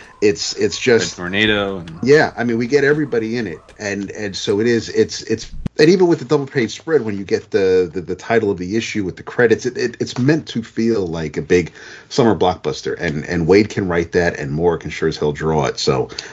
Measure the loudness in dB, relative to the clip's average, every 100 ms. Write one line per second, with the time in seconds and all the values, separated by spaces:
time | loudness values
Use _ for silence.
0 | -20 0 0 0 -4 -2 -2 0 2 2
1 | 2 -4 -4 0 2 2 0 -4 -10 -4
2 | 4 4 4 0 -2 -2 0 2 4 2
3 | 0 -2 -2 -4 -4 -8 -14 -8 -6 -4
4 | -6 -6 -8 -6 -2 0 2 2 0 0
5 | 0 -2 -6 -6 -6 -10 -6 4 6 6
6 | 4 2 2 0 0 -2 -2 -4 0 0
7 | 0 -4 -2 -2 0 2 4 4 2 -4
8 | -8 -8 -2 0 2 -2 -2 -4 -4 -4
9 | -6 -8 -6 2 4 4 0 -4 -4 -4
10 | -6 0 2 2 0 -8 -6 -2 0 0
11 | -2 -4 -6 -6 2 2 2 -8 -20 -20
12 | -4 2 4 4 2 0 -6 -6 -6 -4
13 | -4 -6 -4 -2 4 6 4 0 -2 -2
14 | 0 0 0 -2 -6 -2 0 0 -4 -4
15 | -2 0 -4 -2 -2 0 0 -2 -2 -2
16 | -4 -8 -14